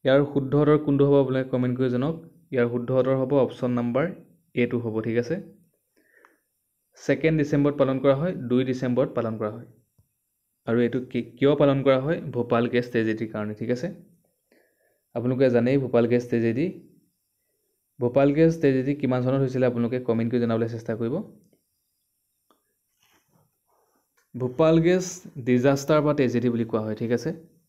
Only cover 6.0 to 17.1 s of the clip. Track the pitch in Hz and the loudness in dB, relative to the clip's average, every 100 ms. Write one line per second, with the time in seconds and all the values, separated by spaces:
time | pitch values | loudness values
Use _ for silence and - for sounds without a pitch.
6 | _ _ _ _ _ _ _ _ _ _ | _ _ _ _ _ _ _ _ _ _
7 | - 139 156 156 143 147 143 143 135 131 | -4 0 0 0 0 2 0 0 -2 2
8 | 139 135 175 190 120 123 131 127 127 123 | 0 2 -2 -6 -2 0 0 -4 -2 0
9 | 143 - 113 110 107 117 123 _ _ _ | -2 -2 -6 -6 -8 -8 -18 _ _ _
10 | _ _ _ _ _ _ - 117 120 127 | _ _ _ _ _ _ -2 0 0 -2
11 | 127 123 113 - 139 147 143 135 135 131 | -6 -8 -8 0 2 4 2 4 2 2
12 | 139 180 160 123 120 117 120 123 120 117 | 0 -4 -4 -6 0 0 2 -2 -2 -2
13 | 110 110 110 107 107 107 120 123 170 - | -2 -4 -6 -8 -8 -8 -6 -6 -6 -12
14 | _ _ _ _ _ _ _ _ _ _ | _ _ _ _ _ _ _ _ _ _
15 | _ 120 120 131 131 120 117 139 127 120 | _ -6 -2 2 2 4 2 0 2 2
16 | 117 123 123 120 113 117 180 - - _ | 2 0 0 0 0 0 -4 -6 -20 _
17 | _ | _